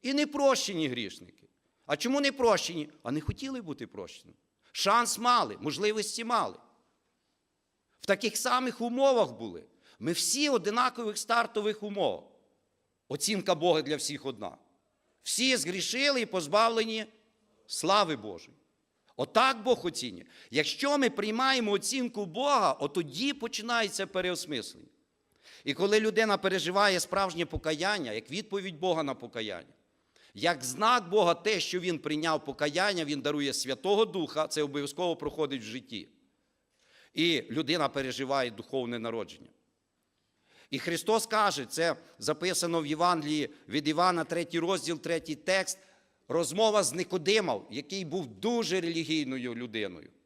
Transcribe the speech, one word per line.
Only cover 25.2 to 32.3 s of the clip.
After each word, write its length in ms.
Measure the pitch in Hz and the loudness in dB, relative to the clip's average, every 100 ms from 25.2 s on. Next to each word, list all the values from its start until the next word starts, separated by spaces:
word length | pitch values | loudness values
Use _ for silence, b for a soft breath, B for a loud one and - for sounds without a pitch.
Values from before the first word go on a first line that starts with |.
| _ _ B B | _ _ B B
І 100 | - | -6
коли 260 | - 202 214 | 0 4 4
людина 380 | 220 202 220 196 | 4 2 2 2
переживає 600 | 190 185 156 190 202 180 | 2 0 0 4 4 4
справжнє 460 | - 185 190 165 170 | 0 0 -2 -2 -4
покаяння, 680 | 165 160 156 180 208 131 | -4 -4 -2 0 -2 -2
як 200 | 107 113 | -6 -6
відповідь 480 | 160 214 196 190 160 | -8 -6 -6 -6 -4
Бога 240 | 185 160 | 0 0
на 120 | 147 131 | 0 -6
покаяння, 580 | 120 117 110 90 - _ _ _ _ b b | -10 -8 -6 -8 -12 _ _ _ _ b b
як 300 | 101 143 165 | -2 0 0
знак 460 | 123 127 214 247 175 | -4 0 2 2 2
Бога 240 | 202 175 | 4 4
те, 260 | 170 202 208 | 4 2 -2
що 200 | - 180 | -2 -4
він 200 | 180 160 | -2 -4
прийняв 460 | 151 151 165 | -2 -2 0